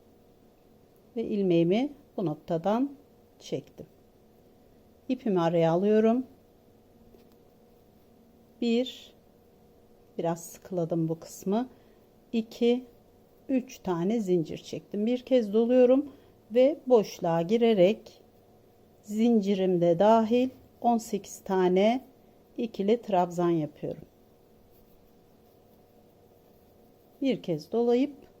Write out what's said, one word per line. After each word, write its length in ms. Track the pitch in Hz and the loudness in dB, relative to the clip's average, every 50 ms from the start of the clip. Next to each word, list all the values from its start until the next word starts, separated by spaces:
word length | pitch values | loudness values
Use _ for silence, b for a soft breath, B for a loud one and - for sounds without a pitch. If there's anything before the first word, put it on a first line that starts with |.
| _ _ _ _ _ _ _ _ _ _ _ _ _ _ _ _ _ _ _ _ _ _ - | _ _ _ _ _ _ _ _ _ _ _ _ _ _ _ _ _ _ _ _ _ _ -10
Ve 80 | 233 226 | -8 -6
ilmeğimi 720 | - 220 202 196 180 170 170 170 170 190 226 269 294 - - - _ - | -4 -2 0 0 2 2 4 4 4 2 0 0 -2 -6 -12 -20 _ -8
bu 80 | - 196 | -6 -4
noktadan 680 | 156 151 - - - 175 165 165 190 214 240 269 277 277 - - _ _ _ _ _ _ _ | -4 -6 -6 -6 -6 -4 -2 -2 -2 0 0 -2 -4 -6 -14 -20 _ _ _ _ _ _ _
çektim. 460 | - - 165 131 - - _ - - - _ _ _ _ _ _ _ _ _ _ _ _ _ _ _ _ _ _ _ _ _ _ _ - | -12 -10 -10 -10 -10 -12 _ -20 -20 -20 _ _ _ _ _ _ _ _ _ _ _ _ _ _ _ _ _ _ _ _ _ _ _ -8
İpimi 320 | 262 254 - 233 190 180 | -8 -4 -2 -2 0 0
araya 300 | 165 165 175 170 165 165 | 0 0 0 2 2 2
alıyorum. 540 | 160 180 196 208 214 214 220 220 233 254 254 - - _ _ _ _ _ _ _ _ _ _ _ _ - - - - - - - - _ _ _ _ _ _ _ _ _ _ _ _ _ _ _ _ _ _ _ _ _ _ _ _ - | 0 0 0 2 2 2 2 2 0 0 -4 -8 -14 _ _ _ _ _ _ _ _ _ _ _ _ -20 -20 -20 -20 -20 -20 -20 -20 _ _ _ _ _ _ _ _ _ _ _ _ _ _ _ _ _ _ _ _ _ _ _ _ -4
Bir, 520 | 240 233 226 240 254 254 - - - - - _ _ _ _ _ _ _ _ _ _ _ _ _ _ _ - _ _ _ - | -2 0 0 0 -2 -4 -8 -20 -20 -20 -20 _ _ _ _ _ _ _ _ _ _ _ _ _ _ _ -20 _ _ _ -10
biraz 260 | - 165 165 170 170 - | -6 -4 -4 -4 -6 -10
sıkıladım 680 | - - - - - 190 175 165 160 175 165 160 160 | -18 -20 -20 -14 -8 -6 -4 -4 -2 -2 -2 -2 -2
bu 100 | 160 160 | -4 -8
kısmı. 500 | - - - - - 190 202 226 254 254 b b b b b b b b b b _ - | -10 -20 -16 -10 -6 -4 -2 -2 -4 -6 b b b b b b b b b b _ -6
İki, 540 | - 226 220 - - - 233 233 240 247 254 - - - _ _ _ _ _ _ _ _ _ - | -6 -6 -6 -6 -4 -2 0 0 0 0 -4 -12 -20 -20 _ _ _ _ _ _ _ _ _ -4
üç 300 | 269 254 - - - - | -4 -4 -4 -6 -16 -12
tane 400 | - 190 175 165 170 196 226 240 | -6 -4 -4 -2 -2 -2 -2 -2
zincir 380 | 208 180 180 175 151 147 - | 0 0 0 0 0 -4 -8
çektim. 480 | 147 - - 156 156 - - - 208 208 | -14 -14 -12 -12 -12 -12 -10 -8 -4 -2
Bir 140 | 233 247 247 | -2 -2 -4
kez 340 | - - 269 247 220 202 196 | -2 0 0 2 2 2 0
doluyorum 580 | 220 233 233 247 254 247 240 262 277 294 285 B B B B B B _ - | 0 2 4 4 4 6 6 4 2 0 -4 B B B B B B _ -2
ve 280 | 214 247 254 277 320 - - | 2 4 4 4 2 0 0
boşluğa 540 | 254 247 220 196 - - - 180 170 165 165 | 2 4 4 2 0 -6 -6 -2 -2 0 0
girerek 800 | 170 175 220 233 233 226 220 196 175 190 220 220 - - - - - - _ _ _ _ _ _ _ _ _ _ _ _ _ _ - | 0 0 0 2 2 4 4 6 6 4 4 0 -8 -20 -20 -20 -20 -20 _ _ _ _ _ _ _ _ _ _ _ _ _ _ -14
zincirimde 960 | - 208 214 226 240 240 220 190 196 202 185 190 190 185 170 170 175 170 165 | -8 -2 0 2 4 4 2 2 0 0 0 2 2 2 2 2 2 4 4
dahil 500 | 196 214 226 226 220 208 240 247 254 262 - - - - _ - | 6 6 6 4 4 2 2 0 0 -2 -4 -12 -20 -20 _ -4
on 160 | - 240 240 | -2 0 0
sekiz 420 | 226 226 - - 196 - - - - | 0 -2 -6 -8 -8 -8 -10 -20 -14
tane 680 | - - 190 185 180 180 180 190 202 220 240 262 - - - _ _ - _ _ _ _ - | -6 -2 0 2 2 2 4 4 2 2 0 -2 -6 -12 -20 _ _ -20 _ _ _ _ -10
ikili 440 | - 240 226 - - 196 202 233 240 | -8 -8 -8 -6 -4 0 0 0 -2
trabzan 480 | - - 196 175 180 180 175 170 175 170 | -2 -2 0 0 0 0 -2 -2 -2 0
yapıyorum. 560 | 170 160 151 147 - - - - - - - - _ _ _ _ _ _ _ _ _ _ _ _ _ _ _ _ _ _ _ _ _ _ _ _ _ _ _ _ _ _ _ _ _ _ _ _ _ - _ _ _ _ _ _ _ _ _ _ _ _ _ _ _ _ _ _ _ _ _ _ _ - | 0 0 -2 -4 -8 -10 -10 -10 -10 -12 -16 -20 _ _ _ _ _ _ _ _ _ _ _ _ _ _ _ _ _ _ _ _ _ _ _ _ _ _ _ _ _ _ _ _ _ _ _ _ _ -20 _ _ _ _ _ _ _ _ _ _ _ _ _ _ _ _ _ _ _ _ _ _ _ -4
Bir 200 | 285 269 220 175 - | -2 -2 -2 -2 -4
kez 280 | - 165 147 - - | -6 -6 -6 -6 -4
dolayıp 440 | - 226 240 240 240 247 277 285 277 - - - _ _ | -2 -2 0 2 2 0 0 -2 -6 -14 -20 -20 _ _